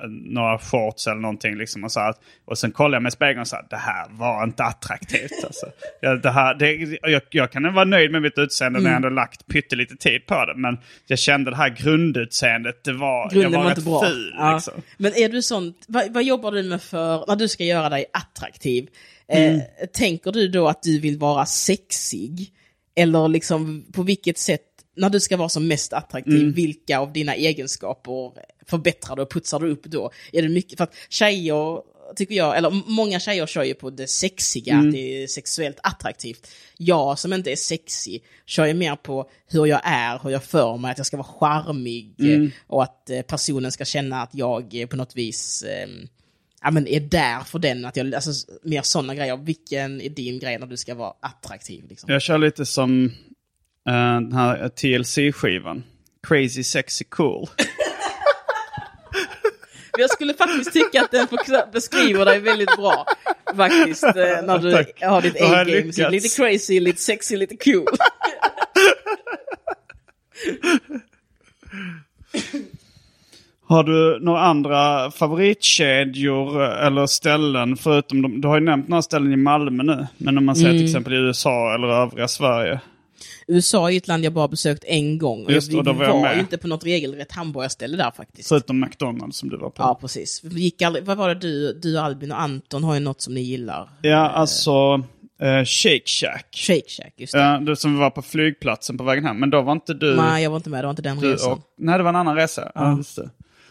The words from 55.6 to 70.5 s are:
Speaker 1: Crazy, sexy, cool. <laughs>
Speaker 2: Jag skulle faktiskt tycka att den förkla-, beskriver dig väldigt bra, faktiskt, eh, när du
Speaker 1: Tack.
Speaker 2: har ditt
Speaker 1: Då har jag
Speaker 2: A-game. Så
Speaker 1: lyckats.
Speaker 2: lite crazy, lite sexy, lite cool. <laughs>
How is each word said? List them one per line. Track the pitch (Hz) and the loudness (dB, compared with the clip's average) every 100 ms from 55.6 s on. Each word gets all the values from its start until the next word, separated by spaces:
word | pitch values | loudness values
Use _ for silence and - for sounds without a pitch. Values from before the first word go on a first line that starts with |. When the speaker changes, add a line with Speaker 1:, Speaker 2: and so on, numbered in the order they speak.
| - 78 - _ _ _ - | -6 -12 -14 _ _ _ 0
Speaker 1:
Crazy, | 151 131 131 | 2 2 -2
sexy, | 123 147 - - | -4 -4 -4 -8
cool. | - - 147 - - | -6 0 0 -2 -8
<laughs> | - - - - - 784 - 587 - - 440 440 - - - 622 392 370 - 440 - - - - 480 | -6 -6 -4 -6 -6 -8 -2 0 0 -2 -8 -8 -14 -16 -20 -10 -6 -6 -4 -4 -4 -16 -20 -6 0
Speaker 2:
Jag | 508 | 2
skulle | - 285 | 2 -2
faktiskt | 285 349 311 339 | 0 0 0 2
tycka | 370 453 262 | 2 4 2
att | 233 | 2
den | 247 247 | 2 0
förkla-, | 240 - 254 220 | -2 0 0 0
beskriver | 226 - 330 269 196 | -4 -2 2 2 4
dig | 196 202 | 4 4
väldigt | 214 226 202 208 | 4 2 2 2
bra, | 202 160 151 - - - - 190 | 2 0 0 -4 -4 -6 -4 2
faktiskt, | 190 330 320 156 | 4 6 4 4
eh, | 285 185 180 175 | 2 4 2 2
när | 180 185 | 2 2
du | 175 | 4
Speaker 1:
Tack. | 175 147 - | 4 2 -2
Speaker 2:
har | 185 190 | 2 4
ditt | 175 175 | 4 4
Speaker 1:
Då | |
har | 170 175 | 6 6
jag | 180 | 6
Speaker 2:
A-game. | 202 160 | 2 0
Så | 165 156 | 0 2
Speaker 1:
lyckats. | |
Speaker 2:
lite | 185 220 - | 2 0 2
crazy, | 247 202 - 185 | 2 2 2 2
lite | 180 175 | 2 0
sexy, | - 214 - 202 | -2 -2 -2 -4
lite | 196 - | -4 -2
cool. | 277 196 151 | 2 2 2
<laughs> | - - - - 294 - - - 370 392 - 415 403 480 - - - - - _ - _ _ _ - 330 | 2 2 2 -4 -2 -2 -2 0 6 6 4 -2 -8 -8 -12 -12 -12 -10 -12 _ -20 _ _ _ -8 -6